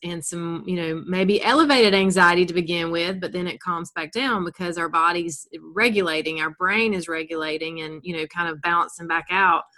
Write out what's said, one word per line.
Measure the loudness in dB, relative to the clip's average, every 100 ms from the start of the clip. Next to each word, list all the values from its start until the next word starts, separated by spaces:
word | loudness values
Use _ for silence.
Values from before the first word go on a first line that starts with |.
and | -10 -8
some, | -8 -8 -6 -6 -4
you | -4
know, | -2 -6 -2
maybe | 0 2 2
elevated | 4 4 6 6 6
anxiety | 6 4 6 6 6 2
to |
begin | 0 -2 -2 -2
with, | -2 -2 -4
but | -6
then | -4 -6
it | -6
calms | -6 -6 -6
back | -10 -8
down | -4 -2 -2 -2
because | -4 -6 -4
our | -2
body's | 2 2 2 -4 -8 -14 -18
regulating, | -10 0 2 2 0 0 -2 -4
our | -6
brain | -2 -2 2 0
is | 0 -4
regulating | -6 -6 -6 -4 -4 -6 -8
and, | -10 -12
you | -10 -8
know, | -6
kind | -4 -6
of | -4
balancing | -2 0 0 -4 -4
back | -4 -2
out. | 2 4 2 -2